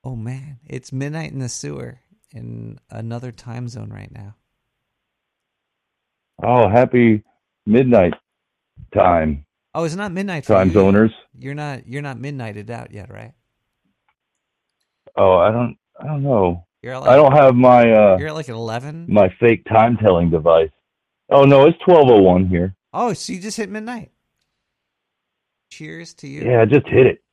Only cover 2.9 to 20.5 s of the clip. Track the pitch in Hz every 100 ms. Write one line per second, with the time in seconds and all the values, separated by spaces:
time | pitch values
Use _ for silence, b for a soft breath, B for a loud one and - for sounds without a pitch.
2.9 | 113 113 117 127 117 123 117 123 120 107
3.9 | 101 101 110 101 _ _ _ _ _ _
4.9 | _ _ _ _ _ _ _ _ _ _
5.9 | _ _ _ _ _ 101 123 104 113 127
6.9 | 123 120 107 _ _ _ _ - 113 131
7.9 | 113 87 - _ _ _ _ _ _ -
8.9 | 101 92 85 78 73 _ _ _ - 165
9.9 | 180 208 175 196 170 - 101 95 92 95
10.9 | 101 110 - _ _ 131 143 147 131 -
11.9 | 139 143 117 135 143 113 104 104 117 117
12.9 | 104 95 101 113 _ _ _ _ _ _
13.9 | _ _ _ _ _ _ _ _ _ _
14.9 | _ _ - 98 92 92 113 120 - _
15.9 | _ 139 147 139 117 90 87 _ _ 120
16.9 | 127 - 135 147 143 135 123 127 123 117
17.9 | 110 104 92 156 156 143 113 113 117 139
18.9 | 160 170 104 95 - 120 107 - 110 113
19.9 | 120 107 87 85 82 80